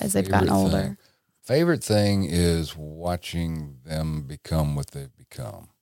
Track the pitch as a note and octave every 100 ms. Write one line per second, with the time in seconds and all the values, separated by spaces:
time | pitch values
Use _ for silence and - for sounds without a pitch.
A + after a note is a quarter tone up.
0 | G#3 G3 F#3 - - F#2+ F#2+ G2 F#2+ -
1 | _ _ _ _ - C3+ E3+ C#3 - G#2+
2 | G#2 G2 F2 E2+ F2 E2 D#2 D#2 D2+ D#2
3 | F2 F2 - E2+ E2 D#2+ D2 C2+ C2+ D#2
4 | D#2+ D2+ C#2 D2+ - D#2+ D2 C#2+ - C#2+
5 | C2+ - - - A#2+ F#2+ - _